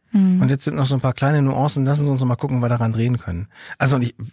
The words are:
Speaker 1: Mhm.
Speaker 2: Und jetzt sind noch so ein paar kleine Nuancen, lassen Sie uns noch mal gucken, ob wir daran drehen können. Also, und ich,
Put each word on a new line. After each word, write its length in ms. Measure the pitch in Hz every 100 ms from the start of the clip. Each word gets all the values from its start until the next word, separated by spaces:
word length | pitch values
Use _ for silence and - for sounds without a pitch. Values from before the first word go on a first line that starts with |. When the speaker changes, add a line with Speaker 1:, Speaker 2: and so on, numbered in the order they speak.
| _
Speaker 1:
Mhm. 300 | 202 190 185
Speaker 2:
Und 80 | 131
jetzt 140 | 139 -
sind 100 | 143
noch 100 | 131
so 80 | 135
ein 40 |
paar 140 | 131
kleine 280 | - 139 147
Nuancen, 440 | 139 131 147 143 135
lassen 180 | 147
Sie 60 | 143
uns 80 | 135
noch 80 | 127
mal 80 | 123
gucken, 220 | 143 127
ob 60 |
wir 40 | 120
daran 240 | 120 113
drehen 260 | 113 120 120
können. 300 | - 87 101 - - -
Also, 180 | 135 135
und 60 |
ich, 120 | 120 - 110